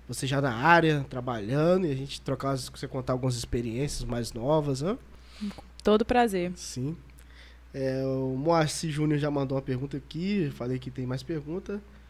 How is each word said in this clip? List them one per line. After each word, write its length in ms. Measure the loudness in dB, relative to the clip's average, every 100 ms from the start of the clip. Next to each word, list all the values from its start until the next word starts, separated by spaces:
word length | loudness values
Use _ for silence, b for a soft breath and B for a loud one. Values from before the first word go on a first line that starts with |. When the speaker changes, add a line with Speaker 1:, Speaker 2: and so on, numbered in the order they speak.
| -10
Speaker 1:
Você 220 | -6 -2
já 140 | 0
na 120 | 0
área, 520 | 4 6 6 6 2 0
trabalhando, 760 | -6 -4 -4 -2 2 4 4 2
e 40 |
a 40 | -2
gente 240 | -6 -8
trocar, 380 | -4 -2 -2 -2
você 320 | -4 -10 -8
contar 240 | -6 -2
algumas 220 | 0 0 -2
experiências 680 | -2 -2 -2 -2 -2 -2
mais 300 | -4 -4 -4
novas, 480 | -4 2 2 2 0
né? 160 | -2 -4 -8 B B B -10 B
Speaker 2:
Com 80 | B -2
todo 220 | 4 4
prazer. 480 | 4 4 4 2 -2 -4
Speaker 1:
Sim. 400 | -10 -6 -4 -6 -12 -20 b b b b -12
É, 300 | -4 -2 0 0
o 300 | 0 0 0
Moacir 560 | 4 4 4 0 -4
Júnior 260 | 0 2 2
já 140 | 2
mandou 240 | 0 0 0
uma 60 |
pergunta 340 | -2 -2 -4 -6
aqui, 560 | -8 -4 0 0 0 -2
falei 220 | -4 -4
que 140 | -4
tem 140 | -6 -4
mais 180 | -4
pergunta. 580 | -4 -6 -6 -8 -6 -8 -10 b